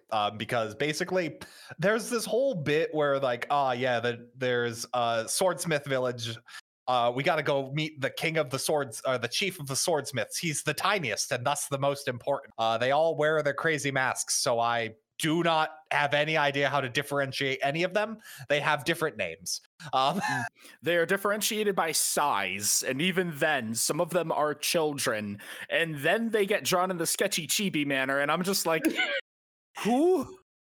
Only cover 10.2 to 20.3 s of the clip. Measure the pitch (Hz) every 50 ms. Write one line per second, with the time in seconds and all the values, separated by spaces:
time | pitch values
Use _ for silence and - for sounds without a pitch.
10.2 | 101 - - - 175 160 143 - - 156 147 - - 190 214 196 147 113 101 -
11.2 | - - 131 120 120 143 170 - - - 143 135 139 143 143 139 - 135 120 113
12.2 | - 143 139 - - - - - 113 113 113 113 123 131 139 151 160 165 156 143
13.2 | 151 156 160 151 143 143 135 - - 160 156 139 120 143 135 135 131 123 - -
14.2 | - - - - - 135 120 117 117 117 120 117 113 110 110 - _ _ _ -
15.2 | - 151 156 175 165 170 160 156 156 - - - - - - 147 147 139 147 143
16.2 | 151 156 160 156 143 143 139 143 143 131 139 143 131 123 120 147 139 - 143 143
17.2 | 139 131 127 - 139 135 - - 131 139 147 165 175 175 175 208 214 220 220 -
18.2 | - - - - 135 - 147 147 139 156 151 143 - 165 165 165 170 147 - 107
19.2 | 92 82 82 85 90 - - - - _ _ - - 147 - 131 135 143 165 202
20.2 | - 123